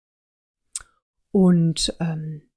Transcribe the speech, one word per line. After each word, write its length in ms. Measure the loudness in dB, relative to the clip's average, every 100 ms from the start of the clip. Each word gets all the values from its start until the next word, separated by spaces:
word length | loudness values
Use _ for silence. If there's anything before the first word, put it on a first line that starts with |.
| _ _ _ _ _ _ _ -18 -18 _ _ _ _
Und, 680 | 2 4 4 2 0 -6 -6
ähm, 420 | -6 -6 -10 -14 -18